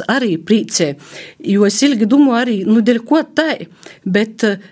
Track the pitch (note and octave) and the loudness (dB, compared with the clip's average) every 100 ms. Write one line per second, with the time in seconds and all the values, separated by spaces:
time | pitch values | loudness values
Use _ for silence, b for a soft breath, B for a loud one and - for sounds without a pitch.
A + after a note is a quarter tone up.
0 | - C4 A#3+ D#3+ D#3+ A3 - - D#3 C#3+ | -2 -2 -2 -4 0 0 0 -2 -2 -4
1 | B B B B - G3+ G3+ G3+ C#4+ A#3+ | B B B B -2 2 2 2 0 2
2 | G#3+ C#4 C#4 A#3 B3 G#3 F#3+ A3 G#3+ A#3 | 2 4 4 2 -2 -2 0 2 2 0
3 | A3+ D#4 - - D#4+ B3+ E3+ B B B | 0 -2 -2 -2 -4 -4 -10 B B B
4 | F#3+ G3 A3 A3 G#3+ G3 B | -2 -2 -2 -2 -2 -2 B